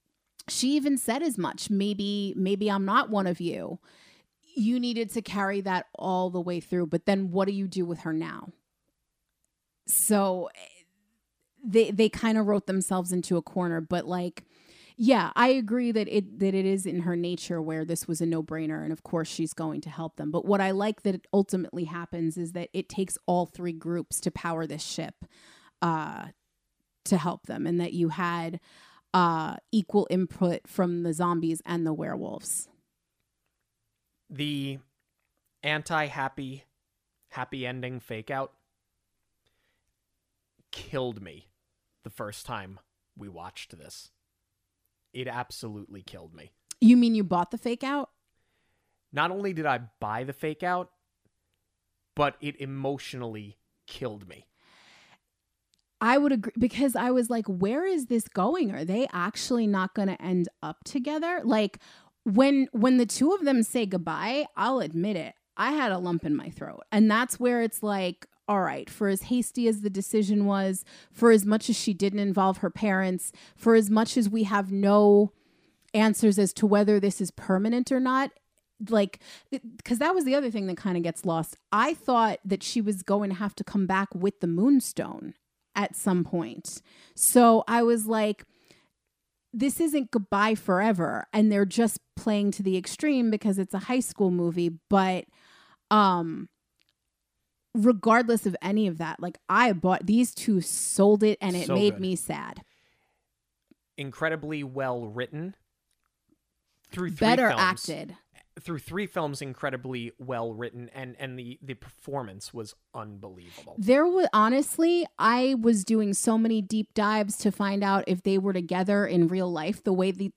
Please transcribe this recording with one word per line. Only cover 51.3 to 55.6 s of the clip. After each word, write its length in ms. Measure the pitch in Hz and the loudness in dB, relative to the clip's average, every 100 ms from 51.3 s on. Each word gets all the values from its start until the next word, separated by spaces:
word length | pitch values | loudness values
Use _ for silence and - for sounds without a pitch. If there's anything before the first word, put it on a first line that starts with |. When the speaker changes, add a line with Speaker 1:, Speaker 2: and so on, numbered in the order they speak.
| _ _ _ _ _ _ _ _ - | _ _ _ _ _ _ _ _ -2
Speaker 2:
but 200 | 143 - | -2 -2
it 200 | 147 135 | -10 -10
emotionally 1000 | 139 135 135 139 - 127 120 107 104 - _ _ - | -10 -6 -6 -6 -10 -12 -12 -12 -16 -20 _ _ -20
killed 400 | - 123 104 95 | -12 -10 -10 -16
me. 200 | - _ _ _ _ _ - _ _ _ _ _ _ | -20 _ _ _ _ _ -20 _ _ _ _ _ _